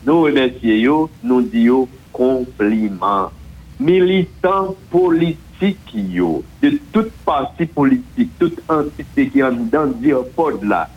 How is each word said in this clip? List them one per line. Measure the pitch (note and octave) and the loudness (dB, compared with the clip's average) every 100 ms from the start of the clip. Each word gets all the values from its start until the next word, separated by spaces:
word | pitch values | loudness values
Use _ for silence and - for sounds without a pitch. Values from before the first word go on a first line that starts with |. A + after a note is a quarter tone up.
nou | A#2+ E3 D#3 | 2 2 4
remèsye | C3+ C3 B2 A#2 A2 | 2 0 0 0 2
yo, | A#2+ D#3 D#3 - | 2 2 0 -6
nou | A#2+ B2+ | 0 0
di | B2 A2+ A#2 | 2 2 4
yo | B2+ C3 - - | 4 0 -6 -20
konpliman. | - B2 C3 B2 - G#2 A2 G#2+ F#2+ G2 G2+ F#2+ - - - - - | -2 0 0 -4 -2 0 0 -2 -2 -2 -2 -2 -8 -20 -20 -20 -6
Militan | C#3+ F#3 F3+ F#3+ F3+ - F#3 F#3+ F#3+ F#3+ - | 0 2 2 2 -2 -2 -2 0 -2 -8 -2
politik | E3+ F3+ E3 E3+ D#3 - - G3 F#3+ - | 0 2 2 0 -4 -12 -4 -4 -4 -10
yo, | - - F2+ F2 D3 - - | -8 -6 -2 -2 -2 -8 -2
de | C#4+ - - | 0 0 -2
tout | G#3+ A3 - | -2 -2 -6
pati | - D3 B2 - E3 | -4 -2 -4 -6 -6
politik, | - C#3 B2+ B2+ - A#2+ - | 0 2 2 -2 -4 -4 0
tout | E3+ E3 - | -2 -2 -4
antite | D#3+ D3 - D3+ - C3 | -2 -2 -8 -8 -2 0
ki | C3+ | 2
an | C3 A#2+ A#2 | 0 0 -2
dan | D3 D3 B2 | 0 -2 -2
di | C3+ C3+ B2 | 0 0 -2
pod | - D#3+ G#2 G#2 | -2 -2 -2 -2
la | F#2+ D#2+ | -2 -4